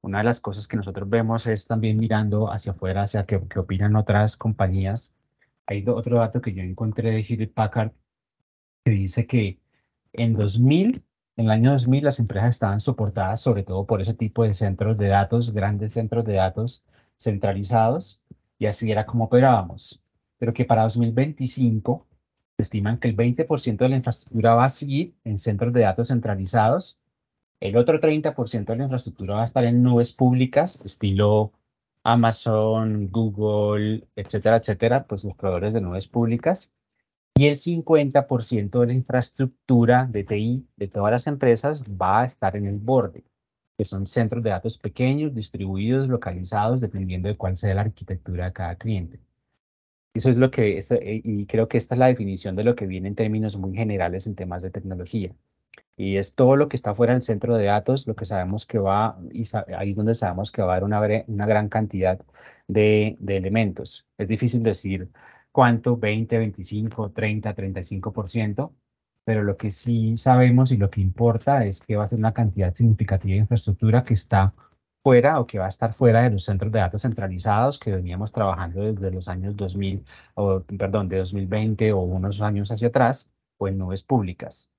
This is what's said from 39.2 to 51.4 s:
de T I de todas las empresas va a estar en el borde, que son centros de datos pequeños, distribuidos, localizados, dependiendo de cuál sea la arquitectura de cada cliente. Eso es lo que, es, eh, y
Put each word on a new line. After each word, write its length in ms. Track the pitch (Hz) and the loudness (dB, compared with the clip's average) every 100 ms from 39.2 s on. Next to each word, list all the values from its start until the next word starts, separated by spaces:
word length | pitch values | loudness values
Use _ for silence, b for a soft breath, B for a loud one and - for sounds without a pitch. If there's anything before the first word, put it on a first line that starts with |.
| 120 - 131 _ - 123 117 127 131 | -2 -4 -4 _ 2 4 6 4 2
de 180 | 107 | -4
T 140 | 95 104 | -4 -2
I 300 | 110 127 - _ | -2 -4 -6 _
de 100 | 101 | -8
todas 240 | - 101 | 0 0
las 140 | 120 151 | 0 -2
empresas 580 | 143 131 113 143 151 | 0 2 4 2 -4
va 380 | 113 92 92 104 | -8 -4 2 2
a 40 | 123 | 2
estar 300 | - 98 101 | -2 -4 -2
en 120 | 101 | -4
el 100 | 101 | -4
borde, 460 | 110 131 104 - _ _ _ _ _ _ | 0 0 0 -6 _ _ _ _ _ _
que 100 | 104 | -6
son 200 | 98 98 | -4 -4
centros 380 | - 113 120 | -2 -2 -2
de 80 | 110 | -2
datos 260 | 92 113 - | -4 -6 -8
pequeños, 560 | - - 127 139 151 | -12 -2 0 0 -4
distribuidos, 760 | 123 107 - 98 95 107 131 135 | -6 -10 -8 -6 -4 0 0 0
localizados, 720 | 123 - 90 90 110 107 127 | -2 -4 -10 -6 -2 0 0
dependiendo 480 | 110 95 92 90 95 | -2 -4 -6 -4 -4
de 100 | 107 | -4
cuál 200 | 95 92 | -4 -2
sea 160 | 101 | -2
la 80 | 95 | 0
arquitectura 640 | 107 - - 92 - 90 90 | -2 -6 -10 -10 -8 -6 -6
de 80 | |
cada 220 | - 85 90 | -6 -8 -8
cliente. 440 | 113 101 82 - _ _ _ _ _ _ _ _ _ | -6 -6 -6 -14 _ _ _ _ _ _ _ _ _
Eso 160 | 113 131 | -2 2
es 60 | 120 | 4
lo 160 | 131 | 2
que, 260 | 135 107 87 | 2 0 0
es, 140 | - | -2
eh, 300 | 123 95 110 | -2 -2 -8
y 220 | 113 104 | -4 -6